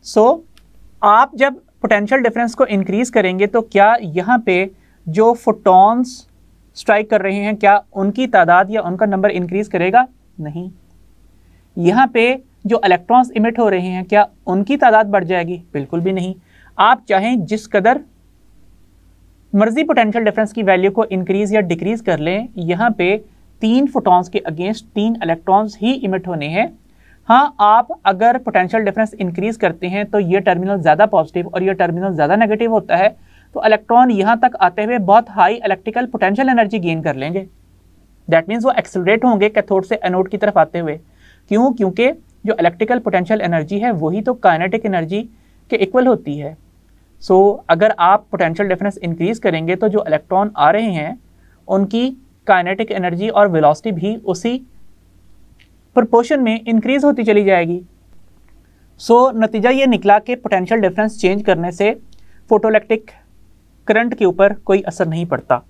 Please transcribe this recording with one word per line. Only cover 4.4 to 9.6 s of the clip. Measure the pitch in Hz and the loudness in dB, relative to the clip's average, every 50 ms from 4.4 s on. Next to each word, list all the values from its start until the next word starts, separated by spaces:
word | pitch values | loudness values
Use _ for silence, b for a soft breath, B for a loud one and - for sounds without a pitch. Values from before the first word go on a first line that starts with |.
| 233 | 0
पे | - 185 180 190 190 b b b b b b b | 0 0 0 -2 -4 b b b b b b b
जो | 170 160 185 220 226 240 | -6 0 2 2 2 2
photons | 240 - 240 214 220 - 202 185 185 190 208 233 247 254 247 - - - _ _ _ _ _ _ _ _ _ _ | 2 -2 -4 -4 0 2 4 6 6 6 6 4 0 -4 -6 -8 -20 -20 _ _ _ _ _ _ _ _ _ _
strike | - - - 214 208 214 214 | -10 -2 0 0 0 0 0
कर | 226 208 | -2 0
रहे | - 196 190 | 0 -2 -4
हैं | 202 202 208 214 | -4 -4 -4 -4
क्या | 208 208 202 202 208 - _ _ | 0 2 4 4 4 0 _ _
उनकी | 196 196 202 202 226 262 247 | -4 -4 -4 -2 -4 -4 0
तादाद | - 196 170 165 175 180 196 190 | 2 2 4 6 4 4 4 2
या | 214 220 | -2 -6
उनका | - 175 180 180 220 | -4 -4 -2 -2 -2
number | 214 196 190 190 208 | -2 0 0 0 0
increase | - 180 180 170 175 196 | 0 -2 -6 -4 -4 -4